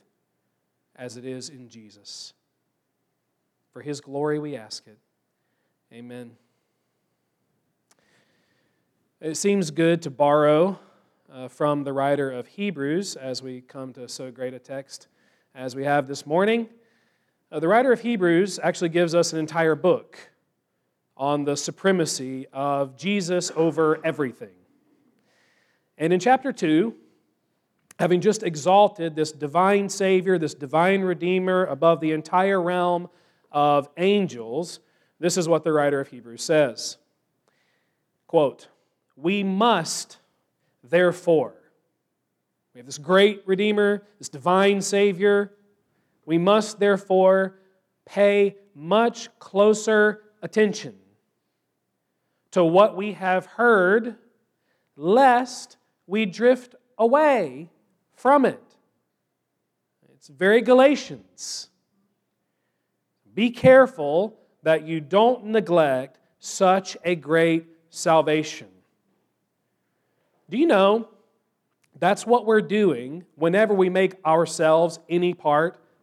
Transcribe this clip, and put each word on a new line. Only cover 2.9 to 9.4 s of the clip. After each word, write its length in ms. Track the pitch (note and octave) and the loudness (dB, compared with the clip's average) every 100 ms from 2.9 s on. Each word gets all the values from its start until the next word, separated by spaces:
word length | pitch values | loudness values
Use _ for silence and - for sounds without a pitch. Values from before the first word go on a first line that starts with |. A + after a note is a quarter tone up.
| _ _ _ _ _ _ _ _ | _ _ _ _ _ _ _ _
For 80 | B2+ | -16
his 220 | C#3+ C#3 | -12 -12
glory 360 | C#3 C#3 D3+ D3+ | -10 -6 -4 -4
we 160 | D3+ | -6
ask 320 | B2+ G#2+ - A2+ | -12 -14 -18 -20
it. 120 | G#2+ _ _ _ _ _ _ _ _ _ | _ _ _ _ _ _ _ _ _ _
Amen. 460 | A#2 B2 B2 A#2+ A#2+ _ _ _ _ _ _ _ _ _ _ _ _ _ _ _ _ _ _ _ _ _ _ _ _ _ _ _ _ | -20 -20 -20 -20 _ _ _ _ _ _ _ _ _ _ _ _ _ _ _ _ _ _ _ _ _ _ _ _ _ _ _ _ _
It 180 | D#3+ | -10
seems 340 | D3+ | -4